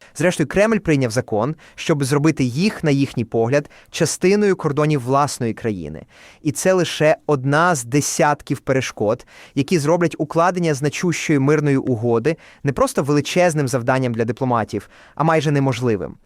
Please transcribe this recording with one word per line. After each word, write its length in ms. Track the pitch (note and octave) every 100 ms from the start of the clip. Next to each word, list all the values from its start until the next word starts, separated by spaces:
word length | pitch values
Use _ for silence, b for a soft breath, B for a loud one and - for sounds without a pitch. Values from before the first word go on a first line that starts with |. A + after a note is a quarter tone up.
| B -
Зрештою, 300 | D#3+ E3+ C#3
Кремль 320 | F#3 A3 A3
прийняв 320 | - D3 B2
закон, 440 | A2+ A#2+ G#2 B2 D#3+ B
щоб 300 | B - D3+
зробити 400 | C3+ D3 D3+ D#3
їх, 400 | B2+ B2+ G#3 -
на 60 | D#3
їхній 340 | C#3 C#3 -
погляд, 460 | A2+ A#2 A2+ C#3+ D3 B B
частиною 680 | - D#3+ - F3+ G#3 G#3 F#3
кордонів 440 | D#3 C#3 D3+ D3
власної 540 | A#2+ C3+ C#3+ - A#2
країни. 520 | G2+ A#2 G2 D2 D2+ - B B B
І 100 | D3+
це 200 | - F3+
лише 440 | F#3 E3 - D#3 - -
одна 480 | C#3+ C3 C#3+ F3
з 100 | D#3
десятків 760 | A#2 D3 - - D3+ D3 - C#3
перешкод, 680 | - C3 B2+ - G#2 B2 - B B
які 240 | - C3+ F3+
зроблять 380 | D3 F3 E3+ -
укладення 560 | D#3 E3 F3 F3+ E3+
значущої 640 | C#3 C#3+ - F3+ D#3 - D3
мирної 380 | C3+ D#3 D3 C3+
угоди 600 | - A#2 A#2+ A#2 C3 E3 B B
не 80 | C#3
просто 300 | C3+ C4 -
величезним 680 | C#3+ D3 C#3+ F3+ F3+ D3+ C3+
завданням 460 | B2+ A#2+ C3 B2+
для 100 | A2+
дипломатів, 640 | A#2 A#2 C3 A#2 G#2 G#2 - B B
а 100 | -
майже 260 | D#3+ D#3+ D3+
неможливим. 680 | C#3+ C3+ A#2 B2+ G#2 D2 -